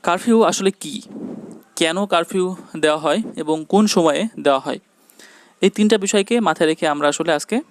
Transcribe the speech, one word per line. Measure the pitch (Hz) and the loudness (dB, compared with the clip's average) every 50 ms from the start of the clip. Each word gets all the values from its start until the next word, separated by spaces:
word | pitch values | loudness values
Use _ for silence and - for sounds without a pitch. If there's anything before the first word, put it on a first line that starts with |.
| - | 0
কারফিউ | 180 170 196 - 240 226 226 214 170 | 0 -2 0 2 2 4 4 4 2
আসলে | 190 - 196 196 196 _ | 2 0 -2 -2 -2 _
কি, | - 156 139 - - - - - - - - - - - - - _ _ _ - | -12 -12 -12 -12 -14 -14 -16 -14 -14 -12 -14 -14 -16 -18 -20 -20 _ _ _ -2
কেন | 165 160 165 190 208 196 | -2 0 0 -2 -2 0
কারফিউ | 170 170 170 - - 190 185 185 185 - - - - 160 | 0 0 0 0 -2 -2 -2 -2 -4 -10 -14 -14 -6 0
দেওয়া | 151 156 151 156 151 | 0 0 0 0 0
হয় | 156 156 214 220 - - - | 0 0 0 -2 -6 -10 -8
এবং | 156 151 156 160 156 _ | -4 -4 -4 -4 -2 _
কোন | - 202 214 202 - | 2 4 4 4 4
সময়ে | 190 165 160 143 151 202 226 - - 147 | 2 2 2 2 0 -4 -6 -8 -2 0
দেওয়া | 147 139 135 - | 2 0 2 -2
হয়, | 143 120 - _ _ _ _ _ _ _ - - - - - _ _ _ _ | -6 -8 -8 _ _ _ _ _ _ _ -20 -20 -20 -20 -20 _ _ _ _
এই | - 196 - | 0 0 2
তিনটা | - 214 214 226 208 190 | 2 2 4 4 2 2
বিষয়কে | 196 - 208 190 - 233 240 214 | 0 0 0 0 0 0 0 0
মাথায় | 165 156 - 175 156 | 0 0 2 2 0
রেখে | 160 - 175 156 147 | 0 0 0 -2 0
আমরা | 147 147 147 | 0 0 0
আসলে | 143 - 165 165 156 147 | 0 0 -2 0 0 -2
আজকে | - - 214 247 320 _ | -2 -4 -4 -4 -4 _